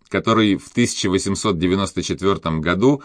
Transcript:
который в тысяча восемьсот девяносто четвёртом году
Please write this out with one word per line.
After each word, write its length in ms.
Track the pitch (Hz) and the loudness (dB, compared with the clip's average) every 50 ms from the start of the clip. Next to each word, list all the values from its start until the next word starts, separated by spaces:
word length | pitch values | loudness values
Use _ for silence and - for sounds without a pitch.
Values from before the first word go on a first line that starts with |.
| _ _ | _ _
который 460 | - 95 - 117 113 110 110 104 95 | -6 -2 0 2 2 4 4 4 2
в 140 | - - - | 0 -2 -6
тысяча 400 | - 120 120 127 - - - 98 | -2 0 0 0 0 -4 -2 0
восемьсот 480 | 92 98 - 101 98 - - - 98 80 | 0 0 0 -2 -4 -2 -2 -2 -2 0
девяносто 460 | 87 90 92 101 98 92 - 95 82 | 0 0 0 0 -2 -2 -4 -6 -6
четвёртом 580 | - 87 - 90 98 98 82 - 82 80 78 | -4 -6 -2 0 -2 -2 -2 -2 -4 -4 -2
году 400 | 76 82 87 92 110 131 147 139 - | -2 -2 0 2 2 2 2 2 -4